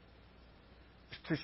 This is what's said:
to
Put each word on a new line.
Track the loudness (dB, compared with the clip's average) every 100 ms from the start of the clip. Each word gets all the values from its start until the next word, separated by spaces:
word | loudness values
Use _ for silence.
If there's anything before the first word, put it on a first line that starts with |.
| -14 -14 -14 -14 -14 -14 -14 -14 -14 -14 -10 -2 6
to | 8